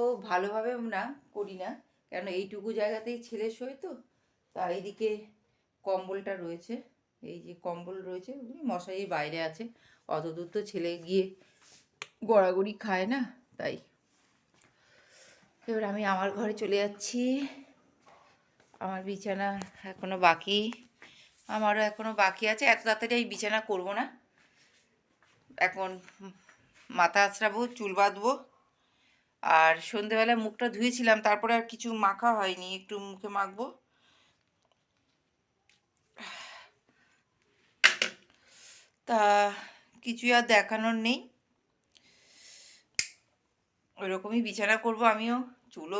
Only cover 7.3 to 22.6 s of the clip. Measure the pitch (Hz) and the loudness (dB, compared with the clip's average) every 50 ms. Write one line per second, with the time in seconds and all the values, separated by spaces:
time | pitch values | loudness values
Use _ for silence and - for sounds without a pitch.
7.3 | 175 170 165 170 175 - - 180 170 175 175 180 190 190 180 185 185 185 185 240 | -16 -16 -16 -18 -16 -10 -8 -8 -8 -8 -10 -12 -12 -12 -10 -10 -10 -12 -12 -12
8.3 | 277 277 247 226 269 330 302 233 180 175 - 190 185 196 202 175 175 151 147 151 | -14 -14 -14 -16 -14 -8 -6 -4 -4 -6 -6 -8 -8 -8 -6 -4 -4 -4 -4 -4
9.3 | 165 165 160 156 160 - 233 233 - _ _ _ _ _ _ - 151 156 160 165 | -4 -4 -4 -6 -6 -8 -14 -14 -16 _ _ _ _ _ _ -4 -4 -4 -4 -6
10.3 | 160 175 175 170 - 208 214 202 - 170 170 170 175 170 165 175 190 190 185 190 | -8 -8 -8 -6 -6 -6 -6 -6 -6 -4 -4 -4 -4 -6 -4 0 2 2 2 0
11.3 | 190 - _ _ _ _ _ - - - _ _ _ - - - _ - 220 202 | -4 -14 _ _ _ _ _ -20 -20 -20 _ _ _ -18 -18 -18 _ -4 0 4
12.3 | 226 202 185 180 180 190 196 220 214 - 226 214 190 185 190 220 269 277 247 - | 6 6 6 6 4 2 0 -2 -4 -6 -4 -2 -2 0 0 0 -2 -2 -2 -4
13.3 | - - _ _ _ - - 143 135 - - _ _ _ _ _ _ _ _ _ | -8 -16 _ _ _ -8 -6 -6 -6 -8 -12 _ _ _ _ _ _ _ _ _
14.3 | _ _ _ _ _ _ _ _ _ _ _ _ _ _ _ _ - - - - | _ _ _ _ _ _ _ _ _ _ _ _ _ _ _ _ -20 -20 -20 -20
15.3 | - _ _ _ _ _ _ 240 226 220 214 202 196 214 208 196 190 185 196 202 | -20 _ _ _ _ _ _ -4 -2 -2 -2 -2 -2 0 0 0 2 2 0 -2
16.3 | 202 208 226 214 214 - 220 190 202 202 208 208 208 - - - - 240 247 254 | -2 -2 -2 -4 -4 -4 -2 0 2 2 2 0 -4 -6 -8 -6 -2 0 0 0
17.3 | 262 285 277 269 - - - - _ _ _ _ _ _ _ - - - _ _ | 0 0 -2 -6 -10 -12 -20 -20 _ _ _ _ _ _ _ -20 -20 -20 _ _
18.3 | _ _ _ _ _ _ _ _ - - - 185 190 190 190 202 196 196 196 202 | _ _ _ _ _ _ _ _ -14 -10 -8 -8 -8 -8 -6 -8 -8 -6 -4 -4
19.3 | 190 190 202 202 196 196 190 - - - - 190 185 - 190 185 190 185 180 170 | -4 -2 -2 -4 -4 -6 -8 -12 -16 -16 -16 -16 -12 -8 -6 -4 2 6 6 6
20.3 | 160 160 - 196 202 214 214 233 240 - - - _ - - - - - - - | 6 6 2 0 0 0 0 -2 -4 -10 -16 -20 _ -20 -20 -20 -20 -20 -20 -20
21.3 | _ _ - - 214 214 214 208 208 214 214 208 214 - 214 220 220 202 196 190 | _ _ -10 -6 -2 0 2 2 4 4 2 0 -2 -4 -6 -2 2 4 4 4
22.3 | 190 - 220 214 220 220 | 2 2 0 0 0 4